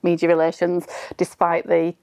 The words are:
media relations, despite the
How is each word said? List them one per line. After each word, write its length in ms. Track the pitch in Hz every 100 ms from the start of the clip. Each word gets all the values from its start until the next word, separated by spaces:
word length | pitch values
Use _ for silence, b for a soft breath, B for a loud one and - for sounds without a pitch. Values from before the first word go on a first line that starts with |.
media 260 | 180 170 170
relations, 580 | 165 160 165 175 175 - B B -
despite 500 | - - 175 170 -
the 280 | 170 165 175